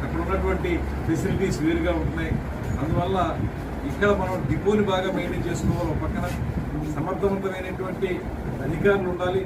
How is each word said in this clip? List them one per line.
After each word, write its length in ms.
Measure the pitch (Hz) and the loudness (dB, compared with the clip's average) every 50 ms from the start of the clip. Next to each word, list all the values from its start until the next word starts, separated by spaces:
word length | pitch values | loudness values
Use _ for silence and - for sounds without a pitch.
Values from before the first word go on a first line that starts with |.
| - | -4
అక్కడ 160 | - - - 170 | -2 -2 -2 0
ఉన్నటువంటి 460 | - 196 190 180 190 190 175 - 180 170 156 - - - - - - | 0 0 2 2 2 2 2 2 0 0 0 0 -2 -2 -2 0 0
ఫెసిలిటీస్ 520 | 160 - - 190 - - 196 180 - - 147 | 0 2 2 0 2 2 2 2 2 2 2
వేరుగా 260 | 160 170 160 160 180 170 160 | 2 2 2 2 2 2 2
ఉంటున్నాయి. 340 | 151 147 - 165 165 160 - - - - - - - - - - | 0 0 -2 -2 -2 0 0 -2 -2 -4 -4 -4 -4 -2 -2 0
అందువల్ల 360 | 135 151 160 175 175 185 190 185 175 170 156 - - - - - - - - - - 143 | 0 2 2 2 2 2 2 2 2 2 0 -2 -2 -2 -2 -4 -6 -6 -6 -6 -4 -4
ఇక్కడ 180 | - - 196 208 202 - | 0 2 4 4 4 4
మనం 140 | 185 180 185 180 151 131 | 2 0 -2 -2 0 0
డిపోని 340 | - - - 196 214 208 202 190 | 0 2 2 2 4 4 4 2
బాగా 180 | 185 185 185 185 - - | 2 0 0 0 0 -2
మెయింటైన్ 280 | - 180 175 175 170 175 | -2 -2 -2 -2 -2 -2
చేసుకోవాలి. 400 | 175 170 - - - 175 175 170 - | -2 0 0 0 0 0 0 0 0
ఒక 60 | - - | 0 -2
పక్కన 220 | - - - 175 175 175 - - - - - - - - 151 151 151 151 | -2 -2 -2 -2 -2 -2 -2 -4 -2 -2 -2 -4 -2 -4 -4 -4 -4 -2
సమర్థవంతమైనటువంటి 1120 | 143 151 175 180 165 190 196 196 190 196 190 190 190 190 185 180 - 185 185 180 - 190 185 180 175 175 - - - - - - - - | -2 -2 -2 -2 0 2 0 0 2 -2 -4 -4 -4 -6 -6 -6 -6 -4 -6 -4 -2 -2 -2 -2 -2 -4 -6 -6 -4 -4 -4 -4 -4 -2
అధికారులు 440 | 156 160 - - 202 202 196 185 180 180 | -2 -2 4 4 4 4 4 2 0 -2
ఉండాలి 280 | 175 180 180 185 190 185 | 0 0 0 0 0 -2